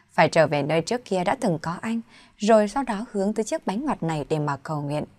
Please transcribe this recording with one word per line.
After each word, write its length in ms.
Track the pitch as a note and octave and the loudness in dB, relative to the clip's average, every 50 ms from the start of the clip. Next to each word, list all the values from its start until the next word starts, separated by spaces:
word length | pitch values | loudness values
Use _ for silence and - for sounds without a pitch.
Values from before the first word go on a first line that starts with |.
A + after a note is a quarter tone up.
| _ _ | _ _
phải 180 | _ - E3 D#3 | _ 4 4 4
trở 180 | - E3 D#3 | 6 4 4
về 160 | D3 D3+ C#3+ | 4 2 0
nơi 200 | C#3 D3+ D#3 E3 | 0 0 0 0
trước 220 | D#3+ - A#3 B3 B3 | 0 0 -4 -6 -4
kia 200 | - G3 F#3 F3+ | -2 -2 0 0
đã 120 | G3 - - | 0 0 0
từng 180 | C4 G3+ E3 D#3 | 0 0 -2 -2
có 140 | - E3 F3 G3 | -4 -6 -8 -6
anh, 200 | - A3+ A3+ A#3 A3+ _ - - - _ _ | -6 -4 -4 -4 -6 _ -16 -20 -20 _ _
rồi 320 | - G#3 G3+ A3+ G#3+ G#3 G#3 | -2 4 6 6 6 6 4
sau 140 | - C4+ | 0 -4
đó 240 | C4+ - G#3+ F#3+ A#3+ - | -4 -2 -4 -6 -6 -6
hướng 220 | - G3+ F#3+ G3+ A3 | -4 -2 -2 0 0
tới 100 | - G#3+ | -2 -2
chiếc 220 | - D#4+ D#4+ - | -4 -4 -6 -4
bánh 200 | A3 F#3+ A3 D4+ | -6 -6 -4 -4
ngọt 160 | C#4+ G3+ - | -4 -4 -2
này 240 | E3 E3 D#3+ D3+ C#3+ - | -2 -4 -2 -4 -4 -4
để 100 | D#3 D3+ | -2 -2
mà 180 | D3 D3 C#3+ | -2 -2 -4
cầu 260 | C#3 - - D#3 D3 | -6 -6 -8 -6 -6
nguyện. 220 | C#3+ C#3+ D3 D3+ D3 - _ | -4 -4 -4 -6 -6 -8 _